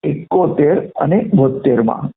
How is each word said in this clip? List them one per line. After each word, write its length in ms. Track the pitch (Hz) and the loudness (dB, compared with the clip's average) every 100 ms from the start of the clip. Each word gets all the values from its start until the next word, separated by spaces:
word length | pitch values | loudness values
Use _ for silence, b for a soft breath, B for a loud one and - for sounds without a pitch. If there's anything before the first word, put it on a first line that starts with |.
એકોતેર 720 | 156 147 - 180 170 - 147 185 - - | -4 -6 -2 0 0 2 2 2 -2 -4
અને 180 | 156 190 226 - | 0 0 2 2
બોતેરમાં. 680 | 135 135 139 120 113 123 143 | 2 0 0 2 0 -2 -8